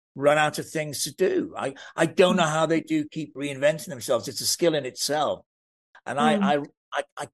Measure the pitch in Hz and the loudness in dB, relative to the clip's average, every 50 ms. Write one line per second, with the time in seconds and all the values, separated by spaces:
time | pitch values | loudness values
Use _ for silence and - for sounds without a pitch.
0 | _ _ _ 135 139 143 147 156 151 151 - 165 151 - - 160 151 151 135 - | _ _ _ 0 2 4 4 4 2 0 0 -4 -8 -6 -6 -6 -6 -6 -6 -6
1 | - 151 - - 185 - - - - - - - 117 139 - - - - - - | -6 -8 -2 0 0 0 2 0 -2 -4 -6 -6 -6 -6 -8 -10 -16 -12 -2 0
2 | 165 160 - - 185 180 - 185 165 151 156 160 160 151 165 160 156 - 160 156 | 0 0 4 4 6 6 6 4 2 2 2 0 2 2 2 0 0 0 -2 -2
3 | 147 - - 160 151 - - 131 143 143 139 131 139 147 156 156 - 185 143 120 | -2 -4 -6 -10 -10 -10 -8 -8 -8 -8 -4 0 0 0 0 0 -6 -10 -12 -10
4 | - - 127 117 101 - 113 - 123 - - - 170 165 156 147 131 127 - - | -2 0 0 0 0 -4 -6 -4 -2 -2 0 2 2 2 2 2 -2 -6 -6 -6
5 | - - 139 151 143 113 92 85 - _ _ _ _ _ _ _ _ _ _ - | -4 -2 0 0 0 0 -2 -4 -6 _ _ _ _ _ _ _ _ _ _ -14
6 | _ - 123 139 151 - - 208 - 139 147 147 147 - - _ _ _ - 143 | _ -6 -2 2 2 4 4 4 2 2 2 0 0 -4 -12 _ _ _ -6 -6
7 | - - _ 139 147 - | -6 -6 _ -12 -14 -14